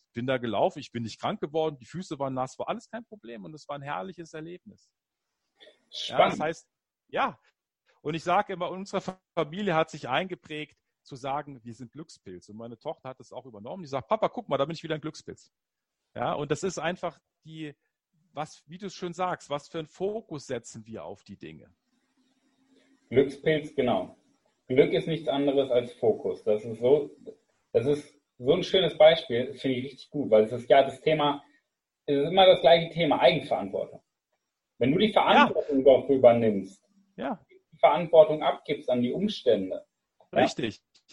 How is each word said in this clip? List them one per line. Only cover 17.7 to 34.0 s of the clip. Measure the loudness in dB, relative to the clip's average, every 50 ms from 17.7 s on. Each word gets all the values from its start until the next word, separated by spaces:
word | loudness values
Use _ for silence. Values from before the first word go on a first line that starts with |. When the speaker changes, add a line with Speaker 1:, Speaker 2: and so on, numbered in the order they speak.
| -16 _ _ _ _ _ _ _ _ _ _ _ _
Speaker 1:
was, | -12 -12 -12 -12 -20 _ _
wie | -18 -14
du | -14 -14
es | -12
schön | -10 -10 -10 -6
sagst, | -6 -6 -4 -6 -8 -8 -8
was | -8 -8 -8 -10
für | -10 -10
einen | -10 -12
Fokus | _ -8 -6 -6 -6 -8 -10 _ -14 -14 -10 -8
setzen | -10 -10 -10 -12 -18 -20 -16
wir | -14 -14 -14 -12
auf | -14 -16 -16 _
die | -20 -20 -18
Dinge? | -16 -18 -18 -18 -20 -20 _ _ _ _ _ _ _ _ _ _ _ _ _ _ _ _ _ _ _ _ _ _ _ _ _ _ _ _
Speaker 2:
Glückspilz, | 2 2 2 2 -2 -4 -2 0 0 0 -2 -4 -4
genau. | -2 0 0 0 -2 -4 -6 -12 _ _ _ _ _ _ _ _ _ _ 0
Glück | 2 2 4 4 2
ist | -2 -2 -2
nichts | -6 -4 -4 -4
anderes | -2 0 0 0 2 0 0 2
als | 0 0 0 -2 -6
Fokus. | -2 0 0 0 0 -4 -6 -8 -6 -2
Das | -2 -2 -2 -2
ist | -8 -8 -4
so, | 2 2 2 2 2 -4 -10 -18 -20 -20 -20 _ _ _ _ _ _ _
das | -2 0 0
ist | 0 0 -2 -4 -10 _ _ _ _ _ _
so | 0 0 0
ein | 0 0
schönes | 0 0 2 2 0 4 6
Beispiel, | 8 8 8 6 2 -4 -4 -4 -4 -4
das | -8 -6
finde | -4 -4 -2 -2
ich | -4
richtig | -8 -12 -16 -20 _
gut, | -8 -8 0 4
weil | 4 4 4
es | 4
ist | 0 -8 0 4
ja | 4 4 4
das | 2 -2 -4
Thema, | -2 -2 0 2 0 -2 -2 -4 -8 _ _ _ _ _ _ _ _ _ _ _ _
es | -4 -2 -2
ist | -2 0
immer | 4 6 8
das | 8 8 8
gleiche | 8 6 6 6 6 0
Thema, | -4 -2 0 0 2 4
Eigenverantwortung. | 4 4 4 4 0 -2 -4 -4 -4 -6 -6 -8 -8 -8 -12 -18